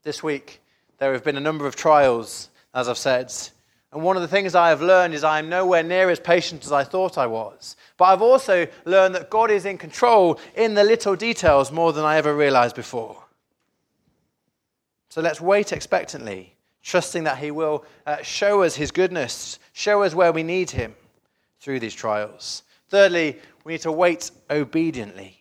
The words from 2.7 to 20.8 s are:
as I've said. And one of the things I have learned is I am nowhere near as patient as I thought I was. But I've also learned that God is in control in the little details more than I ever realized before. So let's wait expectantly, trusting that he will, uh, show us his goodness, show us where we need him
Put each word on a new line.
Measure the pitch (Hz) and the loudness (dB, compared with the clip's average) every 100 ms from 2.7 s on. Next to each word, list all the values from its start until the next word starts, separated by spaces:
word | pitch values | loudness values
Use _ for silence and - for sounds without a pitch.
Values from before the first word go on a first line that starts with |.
as | 127 120 | -6 -4
I've | 120 | -4
said. | 139 127 123 - - _ _ _ _ | -2 -2 -4 -12 -14 _ _ _ _
And | 147 | -4
one | 170 185 | -2 -2
of | |
the | 170 | 0
things | 196 190 175 | -2 2 4
I | 170 | 4
have | 147 | 4
learned | 175 185 180 | 4 4 4
is | 151 | 0
I | 156 151 | 0 0
am | 156 | -2
nowhere | 180 185 175 | -2 2 2
near | 165 185 185 | 2 0 2
as | 165 | 0
patient | - 175 - 156 139 | 2 0 0 -12 -4
as | |
I | 143 | -2
thought | 135 190 185 - | -2 -2 -4 -2
I | 127 | -4
was. | 113 104 - - - _ _ | -4 -10 -14 -20 -20 _ _
But | 180 | 4
I've | 190 | 4
also | 226 262 262 180 170 - 170 | 4 4 2 0 0 -8 2
learned | 190 190 | 4 4
that | 185 165 | 0 -4
God | 220 226 | -2 0
is | 208 190 | 0 -2
in | 185 | -10
control | 160 - 240 220 180 143 - - | -14 0 4 6 4 0 -6 -2
in | 226 | 0
the | 208 | 4
little | 208 226 208 185 | 4 4 0 -2
details | 226 - 175 139 131 | -2 0 4 4 2
more | 160 165 | 0 0
than | 151 | 2
I | 156 156 | 2 2
ever | 147 147 | 2 2
realized | 143 127 120 - | 2 4 2 -4
before. | - 120 113 - - _ _ _ _ _ _ _ _ _ _ _ _ _ _ _ _ _ _ | -10 -10 -10 -16 -20 _ _ _ _ _ _ _ _ _ _ _ _ _ _ _ _ _ _
So | - | -4
let's | 165 156 | -4 -2
wait | 170 202 202 | 2 2 0
expectantly, | 160 - 185 - 147 113 95 92 _ _ _ | -8 -2 -4 -4 -12 -12 -12 -16 _ _ _
trusting | - 180 170 175 156 | -4 -2 -2 -6 -4
that | 131 | -4
he | 151 | -8
will, | 147 156 151 - _ - | -4 -4 -4 -8 _ -8
uh, | 151 | -8
show | - - 202 202 | -8 -2 0 2
us | 170 139 | 0 -2
his | 147 | -6
goodness, | - 185 175 120 - - - _ | -2 -2 -2 -6 -8 -14 -18 _
show | - 208 208 | -6 0 2
us | 196 160 | 2 4
where | 175 | 2
we | 160 | 2
need | 160 185 180 | -4 -4 -4
him | - | -6